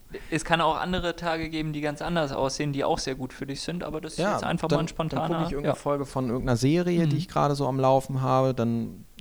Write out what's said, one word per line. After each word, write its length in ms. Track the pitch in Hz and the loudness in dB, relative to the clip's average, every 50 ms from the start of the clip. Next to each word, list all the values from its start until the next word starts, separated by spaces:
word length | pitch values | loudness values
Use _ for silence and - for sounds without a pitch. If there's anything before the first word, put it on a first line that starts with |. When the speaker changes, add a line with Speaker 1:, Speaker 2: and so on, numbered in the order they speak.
| - - - - - - | -16 -14 -14 -14 -6 -4
Speaker 1:
Es 160 | 160 151 - | -4 -2 0
kann 160 | - 170 - | 2 2 4
auch 160 | 156 156 156 | 4 2 0
andere 380 | - 127 180 185 180 180 170 165 | 0 -2 -2 -2 -2 -2 -2 -4
Tage 340 | - 170 170 165 165 160 160 | -4 -4 -4 -2 -2 -4 -4
geben, 240 | 160 156 156 156 147 | -4 -4 -4 -4 -4
die 80 | 147 | -2
ganz 220 | 151 147 147 147 - | -2 -4 -4 -4 -4
anders 280 | 160 175 170 151 135 139 | -2 0 0 0 0 0
aussehen, 380 | - 135 135 131 - 151 147 | 0 0 0 0 -2 -2 0
die 120 | 139 139 131 | 0 0 0
auch 160 | - 160 - | 0 0 0
sehr 160 | - 139 131 | -2 -4 -4
gut 180 | 131 127 123 - | -6 -6 -8 -8
für 140 | - 139 | -8 -8
dich 140 | 139 139 139 | -8 -8 -6
sind, 220 | - - 165 175 - | -6 -6 -6 -6 -6
aber 160 | 151 151 156 | -6 -6 -8
das 140 | - 156 - | -8 -6 -2
ist 60 | - | 0
Speaker 2:
Ja, 140 | 170 208 190 | 0 0 0
Speaker 1:
jetzt 100 | 120 - | 0 0
einfach 240 | - 170 170 - | -2 0 0 2
Speaker 2:
dann, 100 | 156 151 | 2 2
Speaker 1:
mal 60 | 143 165 | 2 0
ein 40 | |
spontaner, 340 | 165 - - 160 156 - 156 156 | 0 -2 -4 -4 -2 -2 -2 0
Speaker 2:
dann 80 | 160 | 0
gucke 120 | 170 165 165 | 0 0 0
ich 40 | 170 147 | -2 -2
irgendeine 200 | 139 147 151 131 | -2 0 0 0
Speaker 1:
ja. 40 | - | 0
Speaker 2:
Folge 260 | - 143 143 143 139 | 0 0 0 0 -2
von 220 | 131 - 131 131 120 | -4 -4 -2 -2 0
irgendeiner 260 | 110 127 107 131 123 | -2 0 2 2 2
Serie, 520 | 110 127 139 156 175 175 180 175 170 165 | 4 4 4 4 4 2 2 2 4 4
die 80 | 151 139 | 4 2
Speaker 1:
Mhm. 20 | 135 | 0
Speaker 2:
ich 80 | 180 | -2
gerade 280 | - - 151 143 143 143 | -2 0 2 2 2 2
so 120 | 139 143 | 2 0
am 120 | 131 135 131 | 0 2 4
Laufen 420 | 131 131 135 135 131 - 135 131 | 4 6 6 4 2 0 -2 0
habe, 320 | 131 131 131 131 131 131 127 | 2 2 4 4 4 4 2
dann 520 | 123 117 117 117 117 113 - 95 - - - - - | 2 0 0 0 0 -2 -6 -8 -12 -16 -18 -20 -20